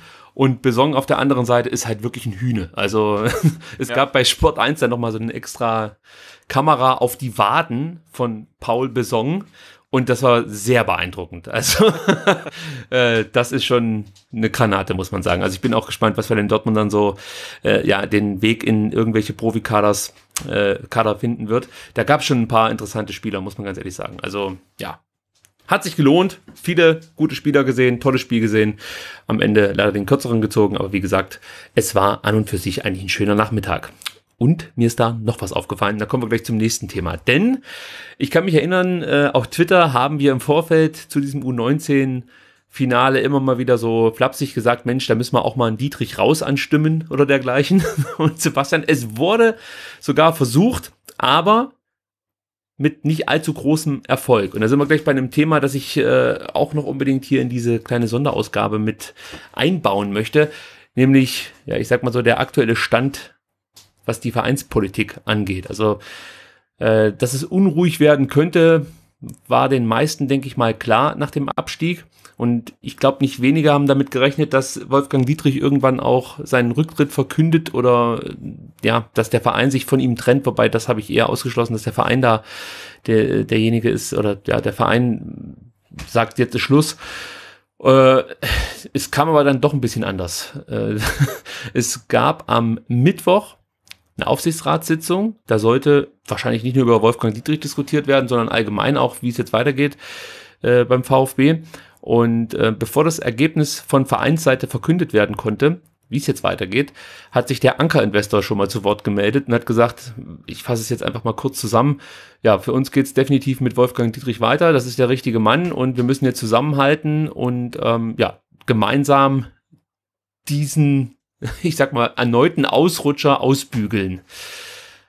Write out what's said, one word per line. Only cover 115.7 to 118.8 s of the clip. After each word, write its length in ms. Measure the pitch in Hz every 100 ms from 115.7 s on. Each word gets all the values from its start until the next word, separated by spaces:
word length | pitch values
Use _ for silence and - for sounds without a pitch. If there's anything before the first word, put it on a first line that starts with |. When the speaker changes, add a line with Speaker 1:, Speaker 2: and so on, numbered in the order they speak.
Speaker 1:
und 240 | - 127 123
wir 80 |
müssen 200 | 123 135
jetzt 140 | 131 120
zusammenhalten 920 | 113 113 147 139 139 151 151 151 151
und, 480 | - 123 123 123 -
ähm, 320 | 113 117 113 113
ja, 220 | 107 - _ _
gemeinsam 800 | - 113